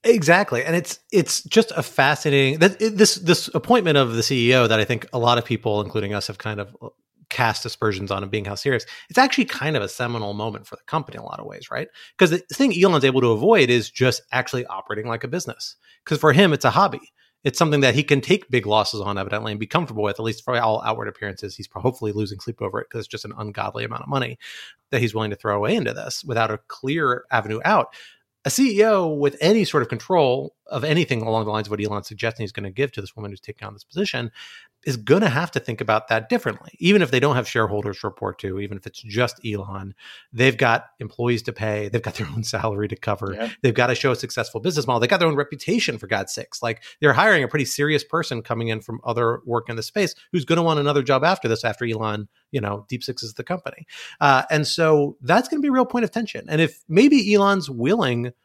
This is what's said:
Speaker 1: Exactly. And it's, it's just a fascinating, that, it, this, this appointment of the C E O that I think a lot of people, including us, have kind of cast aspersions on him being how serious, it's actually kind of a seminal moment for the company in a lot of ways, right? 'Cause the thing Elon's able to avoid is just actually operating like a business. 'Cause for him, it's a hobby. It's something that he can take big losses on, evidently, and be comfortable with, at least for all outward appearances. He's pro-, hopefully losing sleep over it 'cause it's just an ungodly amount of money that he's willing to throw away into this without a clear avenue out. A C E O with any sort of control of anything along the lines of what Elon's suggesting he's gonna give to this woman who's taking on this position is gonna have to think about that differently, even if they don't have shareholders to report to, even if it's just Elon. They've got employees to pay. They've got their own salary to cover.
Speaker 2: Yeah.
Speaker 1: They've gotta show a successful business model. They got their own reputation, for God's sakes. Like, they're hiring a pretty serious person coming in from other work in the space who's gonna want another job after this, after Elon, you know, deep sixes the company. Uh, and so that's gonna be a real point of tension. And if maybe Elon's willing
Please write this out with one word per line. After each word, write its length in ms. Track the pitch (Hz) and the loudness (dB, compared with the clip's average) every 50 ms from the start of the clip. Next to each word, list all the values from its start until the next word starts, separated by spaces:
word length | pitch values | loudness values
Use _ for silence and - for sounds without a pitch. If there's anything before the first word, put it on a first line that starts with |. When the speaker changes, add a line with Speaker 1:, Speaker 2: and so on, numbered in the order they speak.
| - | 6
Speaker 1:
Exactly. 600 | 226 233 220 151 143 170 185 202 - 127 120 131 | 6 4 4 6 6 6 6 6 2 0 -2 0
And 100 | 156 165 | 0 0
it's, 240 | 175 - - - - _ _ | 0 -2 -4 -12 -14 _ _
it's 320 | - 196 147 - - - - | 2 2 2 2 -4 -6 -4
just 260 | - - 226 220 - - | 2 4 4 4 4 -2
a 60 | 170 139 | -6 -6
fascinating, 760 | - - - 135 139 151 - - 151 139 139 135 135 143 156 | -4 0 2 4 4 2 2 0 2 2 4 2 2 4 4
that, 240 | 170 202 190 - | 4 4 4 2
it, 160 | 214 226 214 185 | -2 -2 4 4
this, 160 | 214 - - | 4 4 4
this 340 | 185 185 165 170 - - - - | 0 2 2 2 2 0 -4 -4
appointment 420 | 160 - - 240 247 190 185 151 139 | -4 0 2 2 2 4 4 4 4
of 160 | 135 120 113 | 2 2 0
the 80 | 113 110 | -2 0
C 260 | - 139 127 117 120 | 0 0 2 4 4
E 40 | 127 | 6
O 100 | 131 120 | 6 6
that 140 | 110 110 110 | 4 4 2
I 40 | 104 | 2
think 220 | - 123 110 - - | 0 -2 -4 -4 -6
a 60 | - 127 | -4 0
lot 180 | 117 120 123 120 | 2 4 4 2
of 60 | 110 | 2
people, 360 | - 117 104 - 113 104 104 | -2 -4 -2 -2 -2 -2 -2
including 320 | 104 101 - 110 101 101 | -2 -2 -4 -6 -4 -4
us, 140 | 104 101 - | -6 -6 -6
have 120 | - 104 - | -8 -12 -10
kind 200 | - 110 107 104 | -10 -10 -8 -8
of 180 | 101 101 - - - 110 _ _ _ _ _ _ _ _ | -10 -12 -14 -20 -20 -20 _ _ _ _ _ _ _ _
cast 360 | - - 123 113 107 - - | -2 0 2 2 2 -2 -6
aspersions 460 | 120 - _ - 110 101 95 101 95 | -10 -6 _ -2 -2 0 -2 -4 -4
on 140 | 98 98 98 | -4 -6 -4
him 40 | 98 | -6
being 160 | 101 107 101 | -6 -6 -6
how 120 | 101 101 | -6 -10
serious, 280 | - - 143 131 113 - - - - - _ | -4 -2 -2 -2 -2 -2 -8 -18 -20 -20 _
it's 80 | - | 2
actually 280 | 247 262 269 - - 240 | 2 2 4 2 0 0
kind 320 | - - - 135 156 156 | -2 -4 -6 -4 -2 -2
of 60 | 127 101 | -2 -2
a 40 | 98 | -4
seminal 460 | - - 123 120 120 113 107 101 101 | -6 -8 -6 -6 -4 -4 -4 -6 -6
moment 320 | 104 107 113 104 104 104 | -6 -6 -8 -8 -10 -14
for 80 | - - | -16 -20
the 80 | - _ - | -20 _ -6
company 300 | - 160 143 - - - | -6 -6 -6 -6 -14 -16
in 40 | |
a 20 | - | -14
lot 140 | - - - | -14 -14 -14
of 80 | - | -14
ways, 240 | - - - - - | -14 -14 -16 -14 -10
right? 160 | - 62 - - _ - - - _ - | -10 -10 -10 -10 _ -20 -20 -20 _ 2
'Cause 120 | 190 165 | 2 2
the 80 | 160 180 - _ | 2 -2 -4 _
thing 220 | - - 269 269 180 | -2 0 2 2 4
Elon's 280 | 175 185 196 175 147 127 | 4 4 4 4 4 4
able 160 | 135 123 135 | 4 4 4
to 100 | 123 120 | 4 4
avoid 400 | 113 107 127 202 226 202 135 117 | 2 4 4 4 6 6 6 4
is 220 | 123 120 107 - | 4 2 0 -2
just 300 | _ - 127 127 113 - _ _ | _ 2 2 2 2 0 _ _
actually 340 | - 127 127 - - 123 120 | -4 -4 -4 -2 -6 -6 -6
operating 400 | - 95 95 - - 107 107 110 | -6 -10 -12 -10 -8 -8 -8 -6
like 160 | 120 113 110 | -6 -6 -6
a 60 | - 123 | -6 -6
business. 480 | 135 180 - - - _ - - - _ _ _ _ _ _ | -8 -8 -8 -10 -12 _ -14 -16 -16 _ _ _ _ _ _
'Cause 140 | - 156 147 | -4 -2 4
for 140 | - 156 | 6 6
him, 200 | 131 160 202 180 | 8 8 8 6
it's 120 | 151 135 - | 6 4 2
a 60 | 127 | 4
hobby. 420 | 110 165 196 190 - - - _ _ _ _ _ _ _ _ | 4 4 2 2 0 -6 -14 _ _ _ _ _ _ _ _
It's 120 | 143 - | -4 2
something 240 | - 170 156 147 143 | 2 2 4 4 4
that 120 | 139 127 113 | 4 4 4
he 80 | 139 | 2
can 180 | 147 - 147 139 | 2 2 2 2
take 300 | 131 - 180 214 - _ | 4 2 2 2 2 _
big 160 | - 123 95 | -2 -2 0
losses 340 | 101 107 107 104 - - 107 | 2 2 2 2 0 -4 -6
on, 180 | 98 101 101 98 | -4 -4 -4 -4
evidently, 340 | 95 - - 107 110 110 | -4 -4 -6 -6 -4 -6
and 80 | 104 104 | -6 -8
be 80 | 110 - | -8 -2
comfortable 340 | - 156 160 - 113 107 | -2 -2 -2 -2 -4 -2
with, 160 | 104 104 98 - | -2 -2 -2 -2
at 60 | 110 | -4
least 180 | 113 110 - | -6 -6 -6
for 180 | - - 127 120 | -4 -2 -2 0
all 220 | 117 110 107 110 | 2 0 0 0
outward 240 | - 113 110 117 110 | -2 -4 -4 -4 -6
appearances. 480 | 107 - - 107 101 92 - - 98 - | -10 -10 -8 -10 -10 -10 -10 -12 -14 -12
He's 140 | - 98 - | -14 -18 -14
pro-, 120 | _ 98 | _ -4
hopefully 300 | 104 131 127 - 117 107 | -2 -2 -2 -2 -6 -4
losing 300 | 101 104 107 95 101 95 | -4 -4 -4 -6 -6 -10
sleep 200 | - - 117 _ | -10 -12 -10 _
over 200 | 113 104 101 113 | -8 -6 -6 -8
it 100 | 113 _ | -10 _
'cause 120 | - 117 | -12 -12
it's 60 | 104 - | -12 -10
just 160 | - 107 - | -14 -14 -14
an 100 | 107 104 110 | -14 -12 -12
ungodly 460 | 107 107 104 107 104 104 - 113 113 | -12 -10 -8 -6 -6 -6 -6 -8 -8
amount 180 | 110 120 120 | -8 -8 -10
of 60 | 131 139 | -8 -6
money 280 | 143 135 127 120 123 _ - - - - - - - _ _ _ | -4 -4 -4 -4 -8 _ -18 -20 -18 -18 -18 -20 -20 _ _ _
that 100 | - 120 | -2 0
he's 140 | 120 113 107 | 0 0 -2
willing 160 | 110 107 104 | -4 -4 -4
to 60 | 101 | -6
throw 200 | - - 110 101 | -6 -4 -2 -2
away 200 | 104 107 120 202 | 0 0 0 0
into 160 | 233 147 110 | 0 -2 -4
this 320 | - 98 107 127 - - - | -6 -6 -10 -10 -10 -10 -8
without 260 | 147 120 113 113 110 | -6 -2 -2 0 -2
a 80 | 107 104 _ | -2 -8 _
clear 580 | _ - - - 131 147 165 156 131 123 123 - _ | _ -16 -8 -6 -4 -2 0 0 0 0 -2 -4 _
avenue 300 | 131 117 104 104 107 113 - | -2 -2 0 -2 -6 -4 0
out. 300 | 175 214 180 120 - - - - - _ _ _ _ _ _ _ | 2 2 2 0 -2 -8 -20 -20 -20 _ _ _ _ _ _ _
A 60 | 143 | -4
C 300 | - - 269 262 208 196 | 2 2 2 2 4 4
E 40 | 214 | 4
O 220 | 226 214 196 180 | 6 4 4 2
with 300 | 160 151 143 143 143 143 - | 0 0 2 0 0 0 2
any 240 | 151 170 214 226 196 | 4 4 4 4 4
sort 200 | - - 151 120 | 2 2 0 0
of 40 | - | 0
control 680 | 123 113 - - 190 170 147 127 123 135 139 - _ _ _ | -4 -10 -2 0 2 4 4 4 2 0 -2 -8 _ _ _
of 160 | - - 131 | -8 -6 -4
anything 400 | 110 156 151 175 170 - 131 113 | 0 2 2 2 2 0 -2 -2
along 220 | 110 113 110 113 107 | 0 0 0 0 0
the 60 | 107 | 0
lines 180 | 107 107 107 101 | -2 -4 -4 -4
of 20 | |
what 100 | 104 104 | -4 -4
Elon's 280 | 104 104 104 101 95 - | -4 -4 -4 -6 -8 -10
suggesting 340 | 110 101 - 117 110 - | -10 -4 -4 -4 -4 -4
he's 80 | 113 95 | -10 -8
gonna 200 | - - 101 98 | -8 -10 -10 -8
give 200 | 92 117 139 139 | -4 -4 -4 -4
to 80 | - - | -4 -10
this 140 | 98 - _ | -12 -12 _
woman 160 | 113 104 101 | -14 -14 -14
who's 100 | 101 92 | -14 -14
taking 260 | _ - 104 _ 107 | _ -18 -16 _ -14
on 60 | 104 | -16
this 120 | 101 101 - | -16 -18 -20
position 480 | _ - 165 202 - - 123 120 110 _ - - - - - - _ _ _ _ | _ -6 -6 -4 -4 -4 -6 -6 -8 _ -14 -20 -20 -20 -20 -20 _ _ _ _
is 120 | 151 131 | -6 -6
gonna 320 | 117 107 107 139 190 320 180 | -6 2 4 4 4 4 2
have 220 | 120 135 - - | 0 0 -4 -2
to 80 | - 139 | -6 -6
think 200 | - - 117 - | -6 -6 -8 -6
about 280 | 123 107 107 110 - - | 0 0 0 0 2 0
that 200 | 113 113 113 - | -2 -2 0 -2
differently, 440 | 240 233 - 123 104 - - - - _ | -4 -2 -2 -4 -6 -6 -12 -20 -14 _
even 240 | 170 175 202 202 | 2 4 4 4
if 80 | 175 120 | 4 4
they 100 | 127 127 | 2 2
don't 160 | 127 147 135 | 4 4 2
have 100 | 127 113 | 0 -2
shareholders 540 | - - 120 110 98 104 104 101 107 98 - | 0 0 0 0 2 0 -4 -4 -6 -8 -6
to 60 | - | -10
report 320 | 104 - - 107 101 95 - | -10 -10 -6 -8 -8 -8 -8
to, 180 | - 98 92 98 | -8 -8 -6 -6
even 180 | 101 101 101 | -8 -8 -10
if 100 | 98 _ | -12 _
it's 140 | 104 _ - | -16 _ -18
just 360 | - 110 101 117 123 120 - - - | -18 -6 -2 -2 -2 -2 -2 -8 -8
Elon. 480 | 113 104 101 95 98 95 95 95 98 101 _ - - - - _ _ | -8 -6 -6 -8 -8 -10 -12 -12 -12 -16 _ -20 -20 -20 -20 _ _
They've 240 | - 113 127 - - | 0 4 4 4 4
got 300 | 107 139 120 113 120 - - _ _ | 4 2 4 2 2 0 -8 _ _
employees 440 | 120 107 - - 120 120 120 110 | -16 -14 -8 -4 -2 -2 -2 -2
to 100 | - - | -4 -8
pay. 360 | 113 - 110 110 104 104 104 101 | -8 -6 -6 -4 -4 -4 -6 -4
They've 140 | 104 117 | -4 -4
got 120 | - 110 - | -4 -4 -8
their 120 | - 107 | -8 -10
own 160 | - - 117 | -8 -6 -8
salary 460 | 104 - - 107 - 110 101 101 107 104 | -8 -6 -6 -4 -4 -4 -4 -4 -6 -6
to 80 | 110 | -8
cover. 380 | - - 110 101 - - 98 92 | -8 -4 -4 -4 -4 -6 -10 -8
Speaker 2:
Yeah. 160 | 104 113 117 - _ | -8 -10 -10 -10 _
Speaker 1:
They've 120 | - 127 110 | 0 0 2
gotta 200 | 127 123 123 123 | 2 2 2 0
show 180 | - - 139 | 0 0 -2
a 40 | 123 | -2
successful 440 | - - - - - 113 - - 113 | -2 -6 -10 -8 -8 -8 -6 -8 -6
business 260 | 113 180 160 151 135 | -6 -4 -4 -2 -2
model. 120 | 127 123 117 | 0 0 0
They 80 | 120 | 2
got 140 | 120 208 180 | 2 2 2
their 80 | 175 165 | 2 2
own 80 | 151 | 2
reputation, 600 | 139 143 - 151 139 - - 208 240 - - 123 107 | 0 -4 -4 -8 -10 -4 -2 -2 -2 -2 -4 -6 -8
for 80 | - | -6
God's 260 | 95 110 98 98 - | -4 -4 -4 -4 -6
sakes. 300 | - - - _ - - | -10 -12 -12 _ -12 -6
Like, 200 | - 117 110 - - - - _ | -6 -6 -6 -6 -12 -20 -8 _
they're 120 | 151 147 | 4 4
hiring 320 | 135 117 190 220 202 165 131 | 4 6 6 4 4 4 2
a 40 | 113 | 0
pretty 180 | - 151 131 | -2 -4 -4
serious 360 | 120 - - 143 151 156 139 | -2 -2 -2 -2 0 0 -2
person 400 | - _ - 165 165 - 135 117 | -2 _ -6 -6 -4 -4 -6 -8
coming 260 | 110 - 120 113 117 113 | -4 -4 -4 -4 -2 -4
in 120 | 110 110 | -4 -6
from 200 | - - 113 117 - | -8 -12 -14 -8 -6
other 360 | 120 117 120 120 113 120 - _ | -4 -2 0 0 0 -2 -2 _
work 240 | 123 117 117 117 - | -4 -4 -4 -4 -6
in 80 | 117 | -10
the 60 | 113 | -10
space 320 | 107 - _ - 196 160 - _ _ _ | -10 -6 _ -2 -2 -2 -4 _ _ _
who's 140 | - 180 135 | -4 -4 0
gonna 160 | - 170 170 | 0 0 2
want 180 | 170 165 160 151 | 4 2 2 2
another 220 | 143 143 143 143 | 2 2 2 2
job 200 | 127 123 139 131 | 2 2 2 2
after 260 | 135 170 190 - - 117 | 4 2 0 0 0 -2
this, 160 | 113 - - | -2 0 -2
after 200 | 113 104 - 123 | -6 -4 -4 -6
Elon, 440 | 117 113 110 110 107 104 104 104 - _ _ _ _ | -6 -4 -4 -4 -4 -4 -6 -8 -12 _ _ _ _
you 100 | - 135 | -6 -4
know, 240 | 104 101 101 104 104 _ | -4 -4 -6 -8 -8 _
deep 160 | 127 120 - | -10 -10 -8
sixes 300 | - 123 - - 110 - | -10 -10 -10 -12 -12 -12
the 100 | - 131 | -14 -8
company. 420 | - 175 180 _ 135 - - 160 _ - - - - - _ | -8 -8 -8 _ -14 -14 -14 -20 _ -20 -20 -18 -20 -4 _
Uh, 240 | - 143 135 131 - - | 4 6 6 4 4 2
and 160 | 160 151 143 | 0 0 0
so 520 | - - - 165 156 156 147 143 143 - _ | -2 0 0 4 4 4 4 2 0 -4 _
that's 280 | 131 123 170 226 254 - | 0 2 2 2 4 0
gonna 120 | 330 294 | -4 -2
be 80 | 285 285 | 0 0
a 40 | |
real 120 | 262 262 247 | 2 2 2
point 180 | 254 - 247 233 | 0 0 -2 -2
of 60 | - | -2
tension. 360 | - 233 233 - - - - - | -2 -6 -6 -6 -8 -12 -8 -2
And 140 | 160 156 | 0 0
if 200 | 165 151 - - _ - | 0 0 -2 -10 _ 0
maybe 460 | 156 180 254 294 294 269 196 202 208 | 4 6 6 8 6 4 4 4 4
Elon's 340 | 202 196 196 202 190 160 139 | 4 6 4 2 2 -2 -6
willing 640 | 131 117 117 139 202 233 180 131 120 120 120 123 - _ | -6 -2 0 0 2 2 2 0 0 -2 -4 -6 -10 _